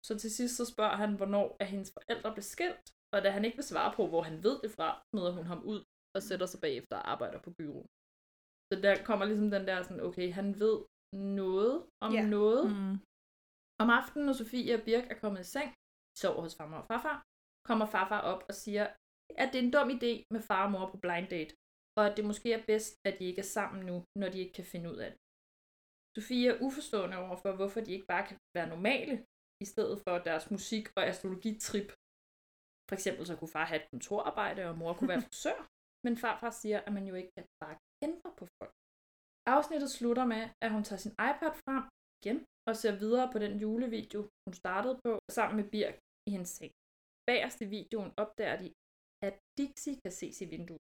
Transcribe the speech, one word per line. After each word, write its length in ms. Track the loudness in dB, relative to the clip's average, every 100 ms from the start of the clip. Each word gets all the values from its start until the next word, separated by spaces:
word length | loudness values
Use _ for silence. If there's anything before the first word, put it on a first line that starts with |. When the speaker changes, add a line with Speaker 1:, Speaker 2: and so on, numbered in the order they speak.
| -4
Speaker 1:
Så 40 | -4
til 100 | -4 -2
sidst 180 | -2 -2
så 60 | -4
spørger 220 | 2 2 2
han, 80 | 0 0
hvornår 260 | 2 4 2 0
er 40 | -4
hendes 180 | -4 -6 -12
forældre 320 | -6 -4 -4 -6
blev 80 | -10
skilt, 320 | -2 -2 -4 -14 _ _
og 40 | 2
da 60 | 4 2
han 100 | 0
ikke 120 | -2
vil 100 | -4
svare 180 | 0 2 2
på, 60 | 2
hvor 120 | 2 0
han 80 | 2 2
ved 100 | 2
det 80 | -4 -2
fra, 100 | -2 -2 _
smider 220 | -2 0 -2
hun 80 | -6
ham 100 | -6 -4
ud 80 | -6 -8 _ _ -6
og 60 | -4
sætter 180 | -2 -2
sig 80 | -2 -2
bagefter 300 | -2 -4 -6
og 40 | -2
arbejder 260 | -2 -2 -6 -12
på 60 | -10
byråen. 300 | -8 -8 -14 _ _ _ _ _ _ _ _
Så 40 | 4 4
der 80 | 4 2
kommer 160 | 2 4
ligesom 240 | 4 4 2
den 100 | 2
der 80 | -2
sådan, 200 | -2 -4 -4
okay, 180 | 0 -2 0
han 80 | -2 2
ved 120 | 4 4 -2 _ _ -6 -2 0
noget 340 | 2 4 4 2 -4 _ 0
om 60 | 2
Speaker 2:
Ja. 40 | 4 6
Speaker 1:
noget. 260 | 6 6 4 2
Speaker 3:
Mm. 200 | 0 -2 -6 _ _ _ _ _ _ 2
Speaker 1:
Om 60 | 6 6
aftenen, 260 | 4 -2 0
når 80 | 0
Sofie 300 | -2 -2 2 2
og 40 | 4
Birk 180 | 2 2
er 40 | -4
kommet 160 | -4 -4 -4
i 60 | -4
seng, 140 | -4 -8 _ _ _
de 40 | -2
sover 180 | 0 0 -4
hos 100 | -8
farmor 180 | -10 -10
og 40 | -4
farfar, 260 | -2 0 -4 -8 _ _ _ 0
kommer 160 | 2 4 2
farfar 260 | 2 0 0
op 100 | -2 -6
og 60 | -10
siger, 220 | -2 0 0 -4 _ _ _ 0
at 60 | 2
det 60 | 4
er 60 | 6
en 80 | 8
dum 120 | 6 4
idé 140 | 2 2 -2
med 80 | -4 2
far 140 | 2 4
og 40 | 2
mor 100 | -2
på 40 | -2
blind 240 | 0 0 0 -4
date, 180 | -4 -10 _ _ _ 4
og 40 | 6
at 60 | 6
det 80 | 0
måske 180 | 0 2 2
er 40 | 4
bedst, 200 | 2 2 -2 -2
at 60 | -2
de 40 | -4
ikke 120 | -2 -2
er 60 | -2
sammen 240 | -2 -6 -6
nu, 40 | -6 -6 -4
når 80 | -4
de 60 | -2
ikke 120 | -6 -8
kan 80 | -10
finde 140 | -8 -8
ud 60 | -8 -10
af 40 |
det. 80 | -12 _ _ _ _ _ _ _ _ _ -12
Sofie 300 | -2 4 4
er 40 | 4 0
uforstående 500 | -2 -4 -2 -2 -4 -6
overfor, 260 | -4 -2 0
hvorfor 200 | -2 -2 -6
de 60 | -8
ikke 140 | -2
bare 120 | -2 -2
kan 80 | -10 _ -4
være 120 | -4 0
normale, 400 | 2 2 0 -6 -6 _ _ _
i 40 | -4
stedet 240 | 0 0 0 -2
for 100 | -2 0
deres 160 | -2 -2 -6
musik- 360 | -2 -4 -2 0
og 60 | 0
astrologitrip. 760 | 0 -6 -4 -4 -4 -2 -2 -4 -12 _ _ _ _ _ _ _ _ -8
For 40 | -4
eksempel 260 | -2 -4 -6
så 40 | -8
kunne 160 | -6 -2
far 80 | 0
have 100 | -2
et 60 | -4
kontorarbejde, 680 | -12 -4 -2 0 -2 -2 -2 -4
og 80 | -4
mor 120 | -4 0
kunne 160 | 2
være 120 | 0 -2
Speaker 2:
<laughs> 20 |
Speaker 1:
frisør, 300 | -4 -2 -2 -8 _ _ _ -2
men 80 | 0
farfar 280 | 0 -2 -4 -4
siger, 180 | -2 0 0
at 40 | -4
man 80 | -4
jo 40 | -6
ikke 120 | -8 -14
kan 80 | -18 _
bare 120 | -14 -14 _ _ -4
ændre 220 | -4 -10 -14
på 60 | -18 _
folk. 160 | -14 _ _ _ _ _ _ _ 4 4
Afsnittet 340 | 4 -2 -2 0
slutter 280 | 2 4 4
med, 100 | 2 -4 -2
at 60 | 0 0
hun 80 | -2
tager 140 | -4 -6
sin 100 | 0 0
iPad 240 | 2 0 -2 -2
frem 180 | -2 -2 _ _ _
igen 180 | -2 -2 -4 _ -4
og 40 | 0
ser 120 | 0 0
videre 240 | 2 4 2
på 40 | 0 -2
den 80 | 0
julevideo, 580 | 0 0 0 -4 -6 -8 -8 _ -12
hun 80 | -8
startede 340 | -2 0 0 0 0
på, 60 | -2 -2 0
sammen 180 | 2 2
med 80 | 0
Birk 220 | 0 0 -2 _ _ -6
i 20 | -4
hendes 160 | -6 -10
seng. 160 | -14 _ _ _ _ _ 2
Bagerst 320 | 2 2 -4 -6
i 20 | -6
videoen 340 | -4 -6 -4 -4
opdager 340 | -4 -2 -2 -2
de, 60 | -6 -14 _ _ _ _ -6
at 80 | -6 _ -4
Dixie 360 | -4 -4 -8 -6
kan 100 | -8 -8
ses 180 | -10 -8
i 20 | -10
vinduet. 320 | -8 -10 -14 _